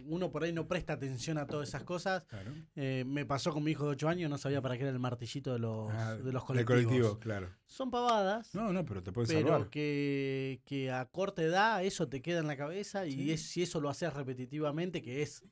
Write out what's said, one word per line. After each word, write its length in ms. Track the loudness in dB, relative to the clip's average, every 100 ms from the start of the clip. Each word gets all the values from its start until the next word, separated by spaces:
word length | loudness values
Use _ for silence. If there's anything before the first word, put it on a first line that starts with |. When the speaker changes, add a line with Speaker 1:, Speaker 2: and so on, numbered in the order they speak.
| -4
Speaker 1:
uno 240 | -2 -2
por 140 | -2
ahí 80 | -2
no 140 | -2 0
presta 280 | -2 -2
atención 420 | -4 -4 -4 -2 -2
a 80 | -2
todas 220 | -4 -4
esas 160 | -6
cosas. 400 | -4 -4 0 -2
Speaker 2:
Claro. 280 | -4 -10 -10 -10 -10
Speaker 1:
Eh, 300 | -4 -2 0 0
me 200 | -2 0
pasó 260 | 0 0
con 100 | 0
mi 100 | 0
hijo 120 | 2
de 60 | 0
ocho 180 | 0 0
años, 220 | 0 0
no 80 | -2
sabía 240 | 0 0
para 140 | 0 -2
qué 80 |
era 60 | 0
el 80 | 0
martillito 540 | -2 -2 -6 -6 -2
de 60 | 0
los, 320 | 0 -2 -2
Speaker 2:
Ah, 240 | -2 -2 -2
Speaker 1:
de 160 | -4
los 100 | -4 0
Speaker 2:
del 160 | 2
Speaker 1:
colectivos. 280 | 6 6 8
Speaker 2:
colectivo, 260 | 6 6 2
claro. 300 | -2 -4 -4 -10 _
Speaker 1:
Son 240 | -6 -2
pavadas, 640 | 2 4 4 4 0 -4
Speaker 2:
No, 180 | -4 0
no, 120 | 0
pero 180 | -2 -4
te 100 | -4
pueden 160 | 0 2
Speaker 1:
pero 200 | 4 6
Speaker 2:
salvar. 180 | 4 2
Speaker 1:
que, 880 | -2 0 2 2 2 0 0 -2 -6
que 260 | -4 -2 0
a 140 | -2 -2
corta 360 | -2 -2 0
edad 420 | 2 4 4 4
eso 240 | 0 0 -2
te 140 | -2
queda 180 | -2 0
en 60 | 0
la 100 | -2
cabeza 500 | -4 -6 -6 -4 -4
y 60 |
Speaker 2:
Sí. 180 | -2 0
Speaker 1:
es, 100 | 0
si 200 | -2 -2
eso 180 | -2 0
lo 80 | -2
haces 220 | -2 -2
repetitivamente, 880 | -2 -4 -6 -6 -2 -2 0 -2 -4
que 200 | -4 -4
es 220 | -4 -6 -18